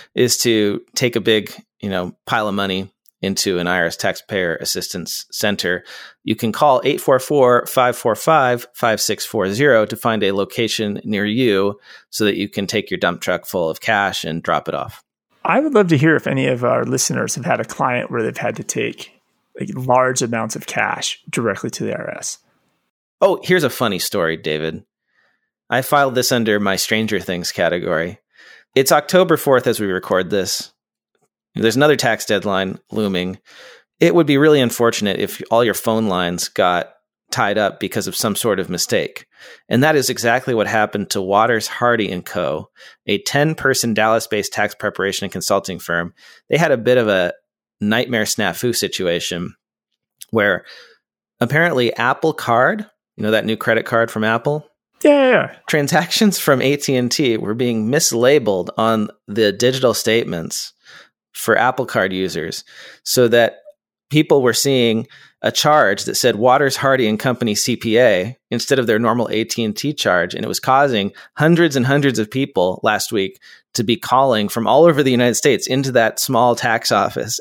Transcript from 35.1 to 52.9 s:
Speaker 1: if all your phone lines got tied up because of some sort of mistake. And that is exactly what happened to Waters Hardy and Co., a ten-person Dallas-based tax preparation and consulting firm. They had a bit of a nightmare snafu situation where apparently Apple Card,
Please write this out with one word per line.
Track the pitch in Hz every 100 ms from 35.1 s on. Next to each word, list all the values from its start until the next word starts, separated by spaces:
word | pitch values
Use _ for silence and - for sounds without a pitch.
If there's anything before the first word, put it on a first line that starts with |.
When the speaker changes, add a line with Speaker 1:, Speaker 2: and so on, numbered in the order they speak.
| -
Speaker 1:
if | 95 - -
all | 117
your | 120
phone | 95 - 110 110
lines | 92 87 87 -
got | - 92 87 - _ _ _ -
tied | - 107 104
up | 101 -
because | 98 113 95
of |
some | - 113 98
sort | 117 95
of | 87
mistake. | 90 - 104 76 - - _ - - -
And | 117
that | 151 156
is | 123
exactly | 120 117 123 135
what | 113 95
happened | 110 107 104 95
to | 104
Waters | 95 98 113 113 -
Hardy | - 120 117 104
and | 92 -
Co., | 95 76 78 - _ - _ -
a | 101
ten-person | - 143 151 160 135 123 117
Dallas-based | 107 110 113 - 107 95
tax | - 104
preparation | - 104 - 98 92
and | 98
consulting | 95 - 98 - 85
firm. | - 85 87 - - - -
They | 143
had | 165
a | 131
bit | 113 127
of | 110
a | 95 87 - _ _ _ -
nightmare | 104 113 123 117
snafu | 104 - 101 85 123 117
situation | 95 - 90 87 - 87 90 - _ _ _ _ _ - -
where | 117 101 87 - - - _ _ _ _ -
apparently | 120 147 170 135 120 -
Apple | 120 143 160
Card, | 147 - 117 139 214 107